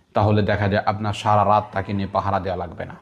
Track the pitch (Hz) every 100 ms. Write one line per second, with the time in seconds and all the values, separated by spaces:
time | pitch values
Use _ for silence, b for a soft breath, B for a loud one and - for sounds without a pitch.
0 | b - 104 107 101 101 101 104 - 101
1 | 107 101 110 107 101 104 101 98 98 101
2 | 95 98 101 98 92 90 87 - - -